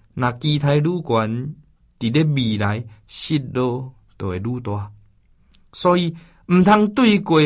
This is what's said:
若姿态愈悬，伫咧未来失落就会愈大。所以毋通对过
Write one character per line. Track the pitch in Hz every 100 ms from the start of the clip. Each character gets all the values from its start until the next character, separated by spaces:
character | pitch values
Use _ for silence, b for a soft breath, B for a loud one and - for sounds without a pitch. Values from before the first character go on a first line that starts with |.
| b
若 | - 123
姿 | 120 151 147
态 | 143 147
愈 |
悬， | 151 180 156 113 110 117 139 147 _ _ _ _
伫 | 117
咧 | 131
未 | 156 139 117 104
来 | 101 107 123 b b
失 | - - 156 127
落 | 127 127 123 131 - _ _
就 | 98
会 | 90
愈 | 110 123
大。 | 120 101 101 - - _ _ _ _ - _
所 | - 180 180
以 | 170 170 B B -
毋 | 175
通 | 185 208 208
对 | 208 247 208
过 | 202 160